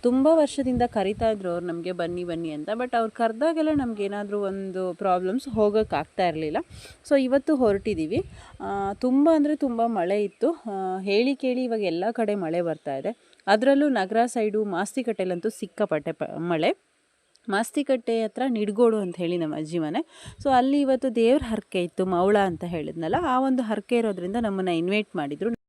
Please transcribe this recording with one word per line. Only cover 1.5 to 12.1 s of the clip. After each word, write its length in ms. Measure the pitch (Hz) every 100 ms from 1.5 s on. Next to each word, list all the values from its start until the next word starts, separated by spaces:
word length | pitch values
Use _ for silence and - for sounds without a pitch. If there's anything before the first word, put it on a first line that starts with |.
| 175 175
ನಮ್ಗೆ 260 | 170 170
"ಬನ್ನಿ, 320 | 180 170 175
ಬನ್ನಿ" 280 | 175 165 165
ಅಂತ. 180 | 151 151
But 280 | 220 247 233
ಅವ್ರು 140 | 226
ಕರೆದಾಗೆಲ್ಲ 580 | - 226 220 302 320 311 302
ನಮ್ಗೆ 280 | 247 214
ಏನಾದ್ರೂ 360 | 202 202 208 208
ಒಂದು 540 | 196 196 190 185 185
ಪ್ರಾಬ್ಲಮ್ಸ್ 560 | 175 196 180 185 240 277
ಹೋಗೋಕ್ಕಾಗ್ತಾ 800 | 220 208 214 214 156 156 - 180
ಇರ್ಲಿಲ್ಲ. 300 | 160 156 185 339 - - - -
So 120 | 285
ಇವತ್ತು 340 | 254 269 - 294
ಹೊರಟಿದ್ದೀವಿ. 680 | 233 196 220 185 156 240 392 - - -
ಆ, 320 | 196 196 196
ತುಂಬ 360 | 202 254 262 302
ಅಂದ್ರೆ 220 | 320 294 302
ತುಂಬ 260 | 277 233 233
ಮಳೆ 380 | 220 175 208
ಇತ್ತು. 280 | 202 _ 294
ಆ, 480 | 339 226 190 190 185
ಹೇಳಿ 360 | 190 202 247 277
ಕೇಳಿ 280 | 262 247
ಇವಾಗ 180 | 254 226
ಎಲ್ಲ 220 | 190 165 196